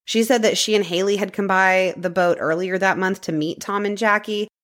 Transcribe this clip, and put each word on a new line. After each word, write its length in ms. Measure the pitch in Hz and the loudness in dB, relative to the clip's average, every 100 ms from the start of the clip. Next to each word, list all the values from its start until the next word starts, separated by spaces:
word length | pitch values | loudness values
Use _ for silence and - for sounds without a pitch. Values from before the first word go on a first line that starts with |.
She 180 | - 220 | -4 0
said 200 | 226 240 | 2 2
that 160 | 214 175 | 2 0
she 160 | - 214 | 0 0
and 80 | |
Haley 320 | 180 175 196 202 | 0 -2 0 0
had 160 | 190 | -2
come 140 | - 196 | -2 0
by 460 | 185 190 185 185 175 | 4 4 4 2 -2
the 140 | 180 | -4
boat 260 | 170 175 170 | 2 2 2
earlier 380 | 139 165 185 185 | 0 -2 -2 0
that 200 | 190 180 | 0 0
month 220 | 190 196 | -2 -2
to 100 | - | -4
meet 280 | 156 156 - | -4 -4 -6
Tom 240 | - 202 | -6 -4
and 120 | 208 202 | -4 -2
Jackie, 500 | 220 208 208 208 214 _ | 0 0 -2 -6 -6 _